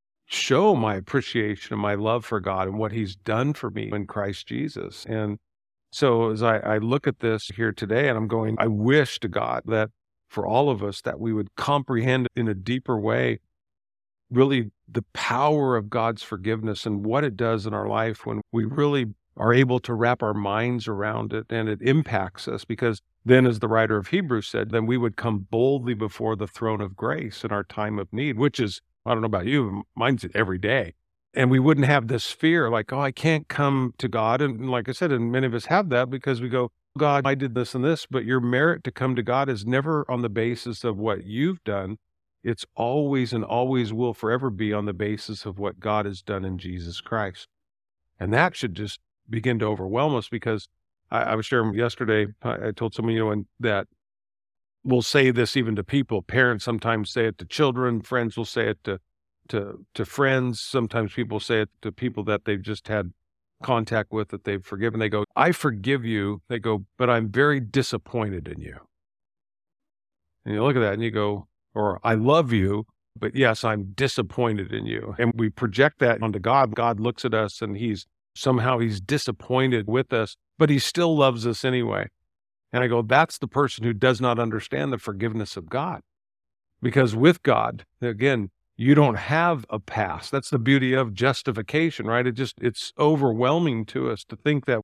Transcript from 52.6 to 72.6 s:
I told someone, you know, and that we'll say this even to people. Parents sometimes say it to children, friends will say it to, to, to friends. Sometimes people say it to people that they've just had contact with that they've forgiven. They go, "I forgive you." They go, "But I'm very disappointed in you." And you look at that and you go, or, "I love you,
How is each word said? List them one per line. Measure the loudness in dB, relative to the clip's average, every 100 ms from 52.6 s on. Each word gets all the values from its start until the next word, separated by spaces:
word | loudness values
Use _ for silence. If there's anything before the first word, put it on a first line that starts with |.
| -4
I |
told | -4 -6
someone, | -4 -2
you | 0
know, | 0
and | -2 -6 -4
that | -2 0 -4 _ _ _ _ _ _ _ _ _
we'll | 0 2
say | 4 4 6
this | 4 2 2
even | 0 -2
to |
people. | 0 0 0 -2
Parents | -2 2 2 2
sometimes | -2 -2 0 -2 -2
say | -2 -2
it | -2
to | -6
children, | 0 2 2 -2 -2
friends | -2 -2 -2 -4
will |
say | -6 -2 -2
it | -2
to, | -6 -8 _ _ _ _ -8
to, | -6 -6 -10 -12
to | -8
friends. | -6 0 2 4 0 -4
Sometimes | -4 -2 0 -2 -2
people | -4 -4 -4
say | -2 0
it | -2 _
to | -10
people | -6 -6 -4
that | -2 -2
they've | -2 -4
just | -4 -10 -4
had | -4 -4 -8 _ _ _ _
contact | 0 0 2 -2 -2
with | -4 -6
that | -6
they've | -6 -6
forgiven. | -6 -4 -2 -2
They | -2
go, | -2 -2 2
"I | 2
forgive | 2 0 -2 0 -2
you." | 0 -2 -2 -4 -6
They | -6
go, | -2 -4 -4 -2
"But | 2
I'm | 2 2
very | 2 2 2
disappointed | 0 0 0 -2 -6 -4 -4 -4 -8
in | -12
you." | -14 -16 -20 _ _ _ _ _ _ _ _ _ _ _ _ _ _ _
And | -6
you | 0
look | 2
at | 2
that | 2
and | 0
you | -2
go, | -2 -2 -2 -8 _ _
or, | -2 -2 0
"I | 2
love | 2 4 4 4
you, | 2